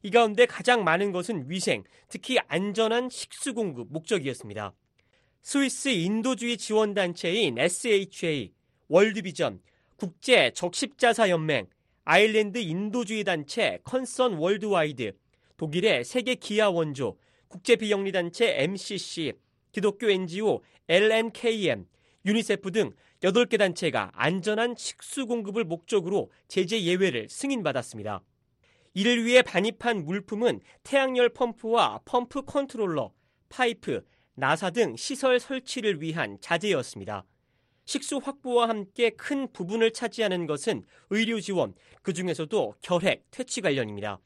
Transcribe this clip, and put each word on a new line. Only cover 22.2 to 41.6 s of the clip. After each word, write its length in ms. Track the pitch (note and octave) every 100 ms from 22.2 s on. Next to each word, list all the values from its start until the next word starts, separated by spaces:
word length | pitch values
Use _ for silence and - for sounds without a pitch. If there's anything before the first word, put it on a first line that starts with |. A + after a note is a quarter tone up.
| F#3+
유니세프 480 | A3 G#3+ G3+ F#3+
등 180 | G3+ B2+ - _ _
여덟 220 | F3+ G3+ B3
개 100 | G#3
단체가 560 | G3 E3 E3 A#2+ F#2+ -
안전한 600 | C3 F#3+ F#3+ G#3+ A#3+ A#3+
식수 500 | - - - - A#3+
공급을 360 | A#3 G3+ G3+
목적으로 680 | F3 E3 - G#3 F3 G3 A#2+ _ _
제재 340 | F#3+ F3+ A3+
예외를 460 | E3+ F#3 F#3+ B2 G#2+
승인받았습니다. 920 | - C#4 C4 D#3+ C3 A2+ A2 G#2 G2 _ _ _ _ _ _ _ F3+
이를 300 | G#3+ A#3+ A#3
위해 160 | B3
반입한 640 | B3 F3+ G#3 G#3 A#3+ G#3+ D3
물품은 540 | G3 G3 G#3 A#3+ G#2+ _ _
태양열 460 | - C4+ C4 B3+ A#3+
펌프와 720 | A#3 B3 A3 A3 A#3 C#3+ G#2+ -
펌프 380 | B3 B3 C#4+
컨트롤러, 680 | C4+ C#4+ C#4 A3+ G3 D3+ G#2 _ _ _ _
파이프, 560 | - B3 A3+ - A2+ - _ _ -
나사 340 | C3+ D#3+ F#3
등 260 | F3 F#3+ A#2
시설 440 | - C4+ C4+ B3
설치를 600 | - C4 B3+ B3+ G#3+ D#3+
위한 380 | D#3+ D#3+ A2+ G2+
자재였습니다. 840 | - E3+ G#3 D#3 A#2 G#2+ G2 G#2 - _ _ _ _ _ -
식수 340 | - - C#4
확보와 460 | C#4 C#4 B3+ A#3+ A#3
함께 400 | A3 G3 - A#3
큰 420 | A3+ - C#4+ C4
부분을 420 | - F3+ A3+ A3+
차지하는 520 | A3+ A#3 A#3 G#3+ F3+ D#3+
것은 380 | D3 A#3 C#3+ - _ _
의료 320 | G#3 A3+ A3+
지원, 320 | F3+ F#3